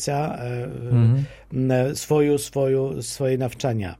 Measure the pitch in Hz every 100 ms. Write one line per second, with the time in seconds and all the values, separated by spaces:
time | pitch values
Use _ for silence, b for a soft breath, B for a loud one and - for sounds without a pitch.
0 | - 143 156 - 120 123 127 127 120 120
1 | 117 135 143 B B 127 131 127 131 -
2 | - 151 147 143 - 139 135 135 135 135
3 | 117 - 131 127 127 - 135 110 90